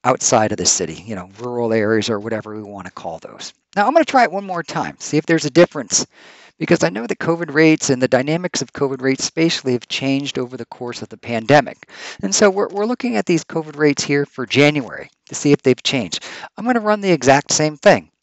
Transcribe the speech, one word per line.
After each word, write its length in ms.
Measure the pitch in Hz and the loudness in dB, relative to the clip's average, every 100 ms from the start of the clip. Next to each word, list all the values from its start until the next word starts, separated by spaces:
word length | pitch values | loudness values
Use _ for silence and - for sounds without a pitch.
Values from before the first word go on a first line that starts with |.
outside 480 | 127 131 - 120 107 | 0 0 2 2 2
of 60 | 104 | 0
the 80 | 90 | 0
city, 360 | - 82 82 98 | 0 -4 -8 -12
you 80 | |
know, 160 | 101 90 101 | -12 -14 -14
rural 340 | 123 120 117 | -8 -4 0
areas 380 | 110 104 110 104 | 0 2 0 0
or 100 | 107 | -4
whatever 340 | 110 110 110 | -4 -8 -8
we 80 | 107 | -14
wanna 280 | 104 98 92 | -12 -14 -16
call 280 | - 87 - | -12 -12 -12
those. 340 | - - - _ _ | -16 -18 -18 _ _
Now 120 | 196 208 | -2 2
I'm 80 | |
gonna 100 | 320 | 2
try 200 | 302 269 | 4 4
it 80 | 220 | 2
one 120 | 185 | 0
more 180 | 196 175 | -8 -8
time, 340 | 160 165 90 - | -6 -6 -6 -10
see 180 | - 147 | -2 -2
if 80 | |
there's 220 | 156 165 147 | 2 0 2
a 40 | |
difference, 560 | 165 175 151 117 - - _ - - - _ | 4 4 2 -4 -4 -4 _ -20 -20 -20 _
because 260 | 160 180 | -2 0
I 40 | 165 | 0
know 180 | 190 233 | -2 -8
that 120 | - | -6
covid 340 | 160 165 165 | -2 -2 -2
rates 360 | 143 160 156 - | 4 4 4 0
and 120 | 127 | 0
the 60 | 127 | 2
dynamics 520 | 127 139 165 180 - | 2 2 -2 -4 -6
of 120 | 131 | -8
covid 280 | - 139 131 | -4 -4 -2
rates 240 | 131 131 | -2 -2
spatially 480 | - - 165 - 131 | -4 0 0 0 -2
have 160 | 123 - | -2 -4
changed 500 | - 135 135 139 131 | -6 -2 -2 -4 -6
over 180 | 123 123 | -8 -10
the 100 | 117 | -14
course 340 | - 123 120 | -12 -12 -10
of 80 | 107 | -14
the 80 | 101 | -14
pandemic. 720 | 117 120 113 143 117 - - - - - | -6 -6 4 2 2 -14 -20 -18 -18 -10
And 120 | 196 | -4
so 160 | 202 208 | 2 2
we're, 180 | 190 - | 2 -4
we're 180 | 202 214 | -2 -4
looking 300 | 247 247 220 | -4 -4 -4
at 100 | 185 | 0
these 180 | 165 | 0
covid 320 | - 165 156 147 | 0 -8 -8 2
rates 280 | 151 139 | 2 2
here 220 | - 143 143 | 0 0 -2
for 200 | - 123 | -6 0
January 640 | 131 147 151 110 73 76 _ _ | 4 4 4 -6 -12 -16 _ _
to 60 | |
see 180 | - 147 | -2 2
if 100 | 220 | 4
they've 200 | 131 127 | 4 2
changed. 420 | - 135 92 - - - - - | 0 -2 -4 -8 -12 -16 -18 -8
I'm 80 | |
gonna 160 | 226 240 | -2 0
run 200 | 214 208 | 0 0
the 120 | 196 | 2
exact 400 | 160 139 139 - | 2 4 4 4
same 240 | - 151 151 | 0 0 2
thing. 340 | 202 127 80 _ | 4 4 0 _